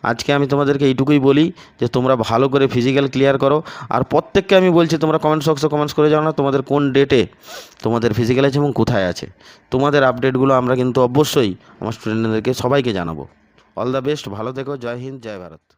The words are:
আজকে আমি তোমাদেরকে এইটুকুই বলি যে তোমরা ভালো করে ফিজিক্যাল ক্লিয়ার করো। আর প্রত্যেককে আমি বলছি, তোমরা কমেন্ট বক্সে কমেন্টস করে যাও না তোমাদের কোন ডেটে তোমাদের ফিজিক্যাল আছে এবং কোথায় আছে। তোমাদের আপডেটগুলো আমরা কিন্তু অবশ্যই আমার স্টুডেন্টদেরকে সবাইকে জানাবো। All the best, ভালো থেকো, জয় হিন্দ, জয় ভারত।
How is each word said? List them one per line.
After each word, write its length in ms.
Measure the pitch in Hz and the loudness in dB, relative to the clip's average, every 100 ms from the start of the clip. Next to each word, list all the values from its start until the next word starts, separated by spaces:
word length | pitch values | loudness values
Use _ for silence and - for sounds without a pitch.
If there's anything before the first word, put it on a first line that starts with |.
| 123 | -4
আজকে 200 | 117 - 143 | -4 -2 0
আমি 80 | 143 | 0
তোমাদেরকে 320 | 143 143 139 139 | 0 0 2 0
এইটুকুই 300 | 131 139 147 135 | 0 2 4 4
বলি 180 | 139 170 - - _ | 4 2 -2 -20 _
যে 80 | 120 127 | -2 0
তোমরা 180 | 131 131 113 | 0 0 0
ভালো 160 | 113 135 | 0 2
করে 120 | 139 135 | 2 2
ফিজিক্যাল 320 | 123 123 135 139 | 0 0 0 -2
ক্লিয়ার 220 | 135 135 135 | 0 0 2
করো। 140 | 139 151 - - 127 117 | 0 0 -2 -16 -4 -2
আর 60 | - | 0
প্রত্যেককে 420 | 143 - 196 190 190 | -2 0 -2 4 4
আমি 100 | 185 170 | 4 4
বলছি, 180 | 165 160 | 2 0
তোমরা 140 | 156 156 | 0 0
কমেন্ট 200 | 151 156 147 | 0 0 0
বক্সে 200 | 147 151 | 0 0
কমেন্টস 200 | 147 147 - | 0 -2 2
করে 120 | 151 | 2
যাও 100 | 151 156 | 2 0
না 40 | 151 | 0
তোমাদের 220 | 139 135 131 | 0 0 0
কোন 100 | 143 143 131 | 0 2 2
ডেটে 260 | 135 127 95 _ - - - - 113 | 2 2 0 _ -20 -20 -20 -8 -2
তোমাদের 240 | 117 117 107 | 0 0 0
ফিজিক্যাল 260 | 117 127 139 | 0 2 2
আছে 100 | 139 | 2
এবং 100 | 147 123 | -2 0
কোথায় 260 | 113 117 90 | 0 0 -2
আছে। 140 | 85 - _ - - _ | -4 -12 _ -20 -20 _
তোমাদের 280 | 127 139 143 131 | -2 2 2 2
আপডেটগুলো 420 | 123 131 127 135 131 | 0 -2 2 2 2
আমরা 120 | 123 127 | 2 0
কিন্তু 180 | 127 123 123 | 0 2 2
অবশ্যই 440 | 131 151 143 110 90 - - | 2 0 0 -2 -4 -14 -10
আমার 140 | 107 117 | -8 -6
স্টুডেন্টদেরকে 540 | 113 110 113 110 117 127 | -4 -2 -2 -2 -2 -4
সবাইকে 280 | 123 143 123 95 | 0 0 0 -4
জানাবো। 260 | 85 80 67 _ _ _ _ - | -6 -8 -14 _ _ _ _ -8
All 100 | 117 135 | -4 -4
the 80 | 131 | -4
best, 180 | 151 - 101 | -6 -8 -10
ভালো 140 | 113 131 | -8 -8
থেকো, 140 | 135 139 | -10 -10
জয় 160 | 120 120 | -10 -10
হিন্দ, 160 | 131 135 113 | -12 -14 -14
জয় 140 | 101 | -14
ভারত। 200 | 87 80 _ | -16 -20 _